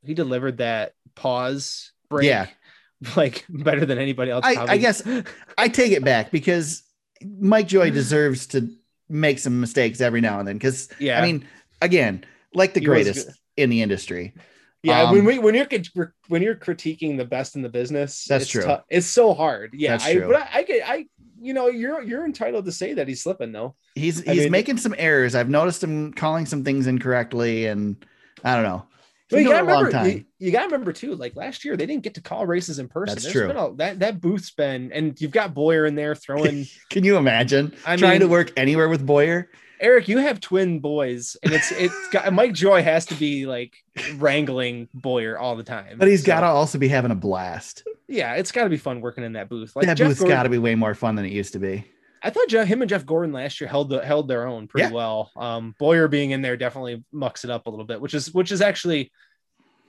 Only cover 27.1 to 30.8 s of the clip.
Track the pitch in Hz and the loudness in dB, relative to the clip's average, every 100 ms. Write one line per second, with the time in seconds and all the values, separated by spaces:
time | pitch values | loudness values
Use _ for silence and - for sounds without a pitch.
27.1 | 123 117 120 117 113 110 104 104 101 _ | 0 0 -2 0 0 -2 -2 -4 -6 _
28.1 | _ _ _ 123 123 107 92 - _ _ | _ _ _ -2 0 0 -4 -10 _ _
29.1 | _ _ 269 262 320 359 - - - 185 | _ _ 4 6 4 4 4 2 2 0
30.1 | 202 - _ 185 220 370 285 | -2 -8 _ -2 0 0 -4